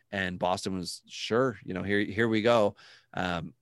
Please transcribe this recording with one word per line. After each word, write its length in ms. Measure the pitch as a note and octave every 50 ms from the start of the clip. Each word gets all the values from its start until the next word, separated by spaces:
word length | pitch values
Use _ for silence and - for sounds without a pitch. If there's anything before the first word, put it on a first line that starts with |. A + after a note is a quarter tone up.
| _ _ -
And 260 | G2 F#2+ F#2 F2+ F2+
Boston 380 | - F2+ F#2+ G2 - G2 F#2+ F#2
was, 240 | F2 D#2+ - - - -
"Sure, 520 | - - - - A2 A#2 C3 C3 G#2+ - -
you 80 | - F#2
know, 100 | F#2 F#2
here, 160 | G2 G2+ G2+
here 300 | G#2 - G2+ G2 A#2 A#2
we 120 | A2 A2
go." 340 | G#2 A#2 A#2 A#2 G#2 G2+ G#2 - - - - - _ _ -
Um, 400 | F#2+ F#2 F2+ F2 F#2 - F2 - _